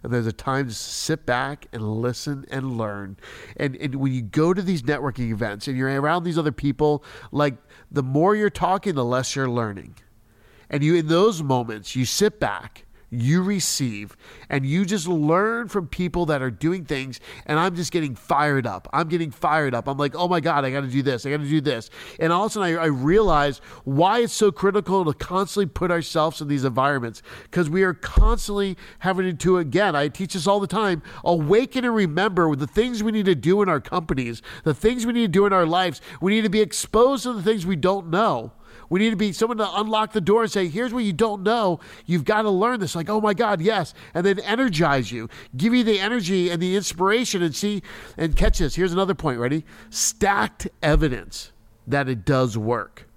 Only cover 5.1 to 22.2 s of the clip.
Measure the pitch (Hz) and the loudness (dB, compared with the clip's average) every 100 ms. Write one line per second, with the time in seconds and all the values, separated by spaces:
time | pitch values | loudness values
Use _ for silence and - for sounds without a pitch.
5.1 | - 120 107 113 104 143 127 131 139 147 | -4 -4 -2 -4 -6 -6 -4 -2 0 0
6.1 | 175 175 165 151 123 143 135 151 143 - | 0 0 0 -2 -2 -4 0 0 0 -6
7.1 | - - 135 147 120 _ - - 143 131 | -20 -8 -2 -2 -2 _ -20 -6 -4 0
8.1 | 139 175 214 208 - 180 196 208 147 120 | 2 2 2 0 0 0 0 0 -2 0
9.1 | 127 127 139 135 120 110 98 - - - | 0 -2 -4 -2 -2 -4 -8 -14 -20 -20
10.1 | _ _ _ _ - _ 147 147 170 156 | _ _ _ _ -20 _ 0 2 2 4
11.1 | 165 214 175 147 127 117 107 98 127 123 | 4 4 2 0 0 0 -8 -8 -4 -2
12.1 | - 208 - 117 95 - - - - - | 2 0 0 -6 -6 -12 -20 -20 -20 -10
13.1 | 120 120 175 185 202 - - 131 104 104 | -4 0 2 0 -2 -2 -2 -4 -6 -12
14.1 | - - - - 139 135 160 196 208 165 | -18 -20 -20 -6 -4 0 0 0 -2 -2
15.1 | 170 151 170 214 233 226 208 160 - 180 | 0 2 2 2 -2 -4 -6 -6 -4 -4
16.1 | 175 165 147 131 107 151 190 143 143 131 | -2 -2 -2 -2 -2 -2 -2 -4 -6 -6
17.1 | 120 - - - 151 180 175 165 180 151 | -12 -18 -18 -2 0 0 -2 -2 -2 -2
18.1 | 117 - 143 151 139 117 92 - 139 165 | -6 -2 0 2 2 -2 -8 -4 -2 0
19.1 | 170 165 - 156 156 143 120 123 139 147 | -2 -4 -2 0 2 0 -2 -4 -2 -2
20.1 | 151 175 175 151 147 135 139 135 131 135 | 0 0 2 2 0 0 -4 -2 0 0
21.1 | 123 139 147 143 156 143 120 - - - | -2 -4 -4 0 0 0 -4 -6 -18 -18
22.1 | - | -2